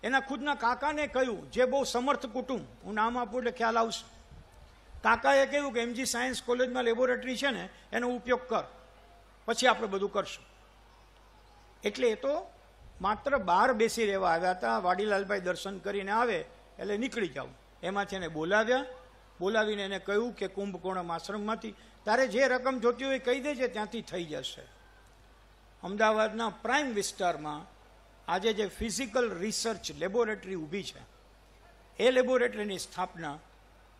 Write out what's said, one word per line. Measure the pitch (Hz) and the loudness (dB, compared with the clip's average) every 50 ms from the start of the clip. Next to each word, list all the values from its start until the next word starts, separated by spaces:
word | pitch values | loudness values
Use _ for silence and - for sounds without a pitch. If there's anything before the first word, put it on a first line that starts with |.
| - | -2
એના | 214 262 269 | 2 0 0
ખુદના | 262 - 269 254 269 294 277 | 0 0 -6 -4 -2 -2 -2
કાકાને | - - 233 247 - 269 294 302 294 294 | 0 0 0 0 0 -2 -2 -2 -2 -4
કહ્યું, | 277 - 254 262 254 220 170 151 135 | -2 0 0 0 0 -2 -6 -8 -8
જે | - - 254 | 0 2 2
બહુ | 240 247 277 262 | 2 4 0 0
સમર્થ | - - 240 247 277 285 - - | 0 0 0 2 2 0 0 -2
કુટુંબ, | 254 214 254 240 - 262 214 147 - - - - | -6 -6 -6 -4 -2 -4 -6 -6 -10 -18 -16 -12
હું | 180 208 | -6 -2
નામ | 214 214 226 233 247 | 0 0 0 0 -2
આપું | 247 202 214 254 | -4 -2 -4 -2
એટલે | 226 240 | -2 -2
ખ્યાલ | 233 - 233 226 220 226 | -2 0 0 2 4 4
આવશે, | 226 226 - - - - - - - - - - - - - - - - - - - - - - - | 2 2 0 -6 -10 -14 -20 -20 -20 -20 -20 -20 -20 -20 -20 -20 -20 -20 -20 -20 -20 -20 -18 0 2
કાકાએ | 220 226 233 - 269 277 269 269 | 2 2 4 6 6 6 6 6
કહ્યું | 226 233 294 285 277 220 | 4 2 0 0 0 0
કે | 240 | -2
"એમ | 233 240 240 | -2 -2 -2
જી | 220 269 | -2 -2
સાયન્સ | - - 233 247 262 247 - - | -2 0 0 -2 -2 -2 -4 -2
કોલેજમાં | - 240 247 254 247 247 262 247 | -2 2 2 2 0 2 0 2
લેબોરેટરી | 233 226 226 254 254 247 226 208 247 254 | 2 4 4 4 2 2 0 0 -4 -4
છે | - 269 277 | 0 0 0
ને, | 247 185 175 190 - - - - - | 0 0 -6 -10 -14 -20 -16 -6 -4
એનો | 240 240 247 | -2 0 0
ઉપયોગ | 247 240 - 233 247 240 254 - | -2 -2 0 0 0 0 0 -2
કર, | 226 190 143 - - - - - - - - - - - - - - - - - | -2 -2 -2 -4 -12 -20 -20 -20 -20 -20 -20 -20 -20 -20 -20 -20 -20 -12 -4 -4
પછી | 233 - 254 | -2 4 6
આપણે | 254 220 214 226 | 4 4 4 0
બધું | 208 196 196 196 202 - | -4 -2 -2 -2 0 0
કરશું." | 208 185 - - - - - - - - - - - - - - - - - - - - - - - - - - - - - - - - | -2 -4 -4 -8 -14 -16 -20 -20 -20 -20 -20 -20 -20 -20 -20 -20 -20 -20 -20 -20 -20 -20 -20 -20 -20 -20 -20 -20 -20 -20 -20 -20 -6 -6
એટલે | 208 208 254 254 240 | -6 -2 2 2 2
એ | 220 | 2
તો | 214 - 269 294 330 381 - - - - - - - - - - - | 2 0 -2 -2 -2 -4 -8 -18 -20 -20 -20 -20 -20 -20 -20 -14 -4
માત્ર | 180 196 214 214 - 277 269 262 | 0 0 0 0 0 0 0 0
બહાર | 202 180 170 185 214 240 254 | 2 4 4 6 6 6 6
બેસી | 214 226 226 - 233 226 | 4 2 2 2 0 0
રહેવા | 208 196 190 190 180 165 | 2 2 2 2 4 2
આવ્યા | 165 180 180 | 4 2 2
હતા, | 180 180 208 226 226 220 | 0 0 0 0 0 2
વાડીલાલભાઈ | 190 180 180 185 202 214 202 196 202 185 208 202 | 2 2 2 2 2 2 2 0 0 0 -2 -2
દર્શન | 180 180 180 175 - 196 202 190 | 0 -2 -4 -4 -4 -10 -10 -8
કરીને | 170 196 202 202 190 196 | -6 -4 -4 -4 -2 0
આવે | 202 226 247 240 208 165 147 - - - - - - - | 0 2 2 2 0 -2 -4 -8 -14 -20 -20 -20 -14 -10
એટલે | - 196 208 | -6 -4 -2
નીકળી | 208 240 269 - 240 208 170 | -2 -2 -4 -2 -2 -4 -4
જાવ. | - 139 131 131 - - - - - - - | -4 -8 -10 -10 -12 -20 -20 -20 -20 -10 -8
એમાંથી | 175 190 202 202 190 196 | -4 -2 -2 -4 -4 -4
એને | 190 180 160 | -6 -6 -6
બોલાવ્યા, | 160 151 156 170 196 214 226 220 247 262 277 262 - - - - - - - - - - | -6 -4 -2 2 2 2 4 4 2 2 0 -4 -12 -16 -20 -20 -20 -20 -20 -20 -10 -4
બોલાવીને | 170 196 220 220 214 214 214 202 202 | -2 0 2 2 2 2 0 -2 -4
એને | 190 196 190 | -4 -6 -6
કહ્યું | 185 - 202 208 233 247 - | -4 0 0 0 0 0 -4
કે | - 202 185 | -6 -6 -6
"કુંભકોણમ | - 196 196 202 185 175 170 185 185 185 175 170 165 | -4 -6 -6 -6 -6 -6 -4 -4 -4 -4 -4 -4 -6
આશ્રમમાંથી | 165 165 - 196 214 208 214 220 220 - 220 196 - - - - - - | -6 -6 -6 -6 -4 -2 -4 -4 -4 -6 -12 -14 -14 -20 -20 -20 -8 0
તારે | 208 214 247 262 | 2 4 4 4
જે | 247 190 240 277 254 | 4 4 4 4 4
રકમ | 254 254 247 269 262 254 | 4 2 2 0 -2 2
જોતી | 214 240 240 214 262 | 2 2 2 2 0
હોય | 269 269 262 | 0 0 0
કહી | 262 247 247 277 | 2 0 0 0
દેજે, | 247 294 294 233 254 233 | 0 -4 -2 0 -2 -2
ત્યાંથી | 190 214 214 208 - 233 - | -2 -4 -6 -4 -6 -8 -8
થઈ | - 165 185 170 | -6 -6 -6 -6
જશે." | 156 151 143 135 - - - - - - - - - - - - - - - - - - - - - - - - - - - - | -6 -8 -8 -8 -8 -10 -12 -18 -20 -20 -20 -20 -20 -20 -20 -20 -20 -20 -20 -20 -20 -20 -20 -20 -20 -20 -20 -20 -20 -20 -12 -10
અમદાવાદના | 190 196 208 220 214 220 220 214 220 202 220 226 220 | -8 0 4 4 4 6 4 2 0 0 -2 -4 -4
પ્રાઇમ | 190 - - 226 247 294 302 269 226 | -4 -4 -2 0 2 2 2 0 -2
વિસ્તારમાં | 202 190 - - - 196 175 170 156 151 151 147 147 165 - - - - - - - - - - - - - | -2 -2 -2 -4 0 0 0 0 0 -4 -8 -8 -10 -12 -16 -20 -20 -20 -20 -20 -20 -20 -20 -20 -16 -4 -2
આજે | 170 190 190 226 220 | -2 2 2 2 2
જે | 190 214 | 2 0
ફિઝિકલ | 185 - - 214 233 185 190 269 226 202 262 247 226 185 165 | -2 -2 -4 -6 -4 -2 -4 -6 -2 0 0 0 2 0 -2
રિસર્ચ | 180 220 208 - - 226 226 - - - 151 | -4 -4 -2 -2 -2 -2 -4 -4 -6 -10 -6
લેબોરેટરી | 143 160 190 190 240 233 220 220 196 - 185 190 | -4 -4 -2 2 2 2 2 0 -6 -6 -8 -6
ઊભી | 175 156 147 160 202 175 | -6 -6 -6 -6 -6 -6
છે, | - - - 120 - - - - - - - - - - - - - - - - - - - | -8 -12 -14 -20 -20 -20 -20 -20 -20 -20 -20 -20 -20 -20 -20 -20 -20 -20 -20 -20 -20 -4 2
એ | 196 240 | 4 4
લેબોરેટરીની | 262 254 254 233 254 247 240 240 202 214 208 208 190 170 | 6 6 4 4 4 4 4 2 0 -2 -4 -4 -4 -6
સ્થાપના | - - - - 185 185 - 175 165 151 143 156 - - - - - - - - - - - - | -8 -10 -4 -6 -6 -6 -4 -10 -8 -8 -8 -10 -14 -20 -20 -20 -20 -20 -20 -20 -20 -20 -20 -10